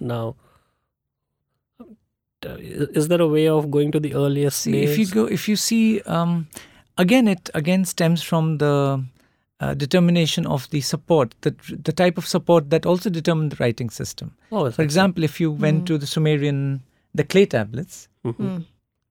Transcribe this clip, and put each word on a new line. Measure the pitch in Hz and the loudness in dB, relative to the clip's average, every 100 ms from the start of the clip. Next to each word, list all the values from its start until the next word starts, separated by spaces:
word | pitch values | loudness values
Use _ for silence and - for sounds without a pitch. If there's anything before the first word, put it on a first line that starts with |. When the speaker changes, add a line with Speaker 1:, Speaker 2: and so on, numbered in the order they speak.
Speaker 1:
Now, | 120 120 113 - _ _ _ _ _ _ _ _ _ _ _ _ _ - | -6 -6 -6 -10 _ _ _ _ _ _ _ _ _ _ _ _ _ -20
uh, | 226 220 _ _ _ - - - | -20 -20 _ _ _ -18 -16 -14
is, | - - 143 | -10 -6 -4
is | 160 151 | 0 2
there | 175 | 2
a | 165 | 4
way | 151 160 | 4 4
of | 156 147 | 2 2
going | 147 147 | 0 2
to | 151 | 0
the | 147 135 | -2 0
earliest | 143 143 143 - | 0 2 0 -2
Speaker 2:
See, | - - | -2 0
if | - 147 | 2 2
you | 196 | 0
Speaker 1:
days? | |
Speaker 2:
go, | 214 226 | 0 0
if | 202 - | -2 -2
you | 208 | -2
see, | - 226 220 214 | 0 2 2 2
um, | - 165 170 170 156 - - _ _ - | -2 0 0 -2 -4 -12 -20 _ _ 0
again, | 180 254 220 | 4 4 4
it | 180 - | 0 -4
again | 165 151 190 180 | -4 0 0 0
stems | - 165 165 | 0 2 2
from | - 165 160 151 | 0 0 0 0
the, | 147 143 139 139 127 _ _ _ _ - | 2 2 2 -2 -6 _ _ _ _ -8
uh, | 139 | -6
determination | 139 143 185 175 175 156 - 160 | -4 0 2 4 4 2 -2 -2
of | 143 - | -4 -4
the | 151 | -4
support, | - 156 - 165 120 - | -4 -4 0 2 2 -2
the, | 156 - - - | -6 -6 -12 -10
the | 151 | -4
type | 151 180 175 | 0 0 0
of | - | -4
support | 190 - 170 143 | -2 4 2 4
that | 160 170 | 0 2
also | 180 214 | 0 -2
determined | 165 165 160 151 | -2 0 0 -2
the | - | -2
writing | 127 110 113 | -2 -2 -6
system. | - - - - - - | -8 -12 -12 -16 -16 -8
Speaker 1:
Oh, | 214 | -2
Speaker 2:
For | 135 | -2
Speaker 1:
interesting. | 110 151 | 0 0
Speaker 2:
example, | 165 190 180 | 2 2 2
if | 156 - | -2 0
you | 160 | -2
went | 147 151 156 | 0 0 0
Speaker 3:
Mm. | 180 | 0
Speaker 2:
to | 156 | -2
the | 143 | -2
Sumerian, | 165 151 147 147 139 139 139 - _ _ | 0 2 2 0 0 -2 -4 -8 _ _
the | - | -4
clay | 147 185 196 | 2 4 4
tablets, | 120 104 120 185 - - _ 123 | 2 -2 -6 -10 -14 -20 _ -8
Speaker 1:
Mm-hmm. | 117 196 | -6 -6
Speaker 3:
Mm. | 180 165 _ _ _ _ | -6 -10 _ _ _ _